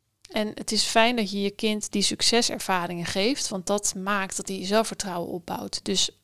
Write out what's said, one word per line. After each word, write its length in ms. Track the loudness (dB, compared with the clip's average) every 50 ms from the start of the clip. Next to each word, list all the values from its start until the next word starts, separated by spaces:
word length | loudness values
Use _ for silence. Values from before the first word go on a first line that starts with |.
| _ _ _ _ -12 -6
En 200 | -4 -2 -2 -2 -4
het 180 | -6 -6 -2
is 100 | 0 0
fijn 340 | 2 4 6 6 6 6 4
dat 140 | 2 0 -2
je 100 | -2 -2
je 80 | -2 -2
kind 420 | -2 -2 0 0 0 -2 -2 -2
die 100 | 0 2
succeservaringen 1000 | 2 2 2 2 2 4 4 4 4 2 0 -2 -2 0 0 0 0 -2 -4 -4 -4
geeft, 420 | -2 0 0 2 2 0 0 -2 -4
want 180 | -4 -4 -2
dat 280 | 0 0 0 0 -2 -4
maakt 420 | -2 -2 -2 -2 -2 -2 -4 -6
dat 120 | -6 -6 -6
hij 180 | -6 -6 -2
zelfvertrouwen 640 | 2 2 2 2 2 -2 -6 -6 -4 -4 -4 -4 -4
opbouwt. 480 | -6 -8 -6 -6 -6 -6 -6 -6 -8 -6 -4
Dus 260 | 0 0 2 2 0 -2 _